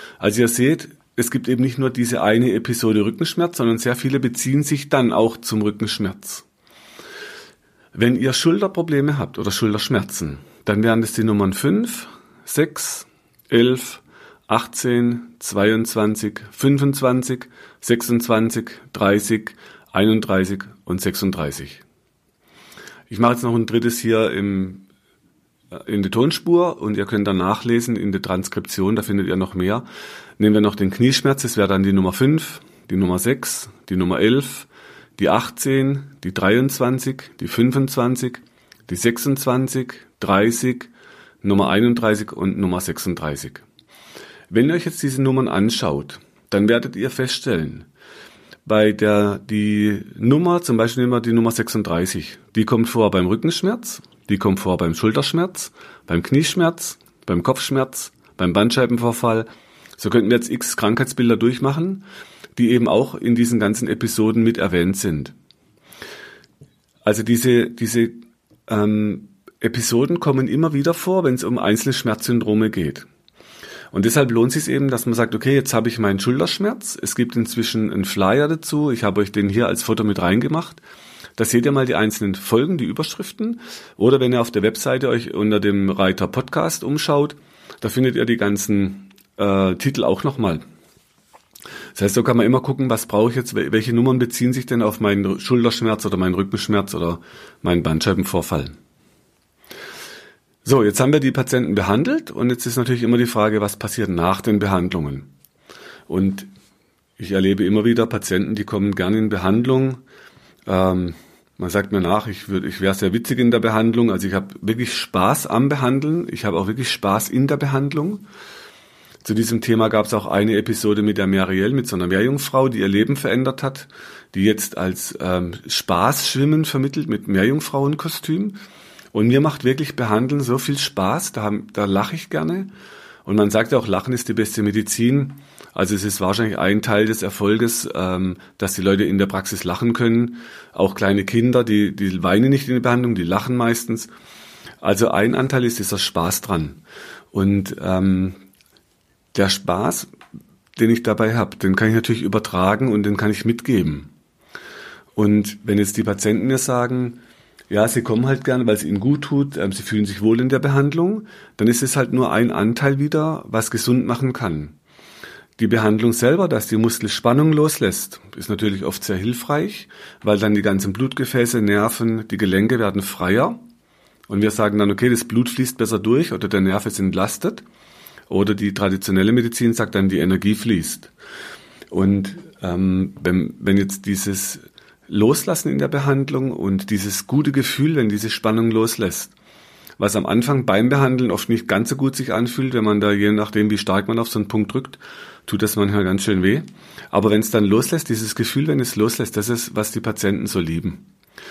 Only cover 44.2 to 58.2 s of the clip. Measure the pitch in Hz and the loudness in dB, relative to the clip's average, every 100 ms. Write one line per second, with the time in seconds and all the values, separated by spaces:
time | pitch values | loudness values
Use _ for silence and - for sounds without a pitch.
44.2 | - - - 104 139 170 170 - 143 131 | -20 -20 -2 2 4 2 -2 -4 -4 0
45.2 | 135 131 127 - 107 - 95 71 71 - | 2 2 0 0 0 0 -2 -4 -6 -16
46.2 | _ _ _ 101 104 117 120 - 127 - | _ _ _ 0 2 2 0 -6 -6 -4
47.2 | 127 - 180 185 73 - - _ - - | -6 -4 -4 -2 -4 -10 -18 _ -20 -20
48.2 | - - _ - - 107 107 104 104 104 | -20 -20 _ -16 0 4 4 4 2 4
49.2 | 104 101 - 107 104 104 104 101 - - | 2 -2 -4 -2 0 2 0 0 -6 -2
50.2 | 113 147 175 175 175 113 117 123 123 120 | 2 4 4 0 0 0 0 0 0 0
51.2 | 113 117 113 113 - 110 95 85 92 87 | 0 2 2 0 -2 -4 -2 -2 -2 -4
52.2 | 78 - _ 113 107 120 117 117 104 95 | -10 -14 _ -2 2 2 2 2 2 2
53.2 | 92 110 160 - 185 233 - - - _ | 2 0 -2 -2 -2 -4 -8 -14 -18 _
54.2 | - 98 104 95 95 90 85 80 110 110 | -4 0 2 0 0 0 0 0 0 0
55.2 | 139 165 185 190 - - - - - 85 | 0 -2 -2 -6 -14 -16 -20 -20 -4 -4
56.2 | 85 135 165 185 165 165 - - _ _ | 0 0 2 0 0 -2 -8 -14 _ _
57.2 | - 87 - 131 - 135 131 - - - | -4 -2 0 -2 -2 -2 -2 -6 -14 -18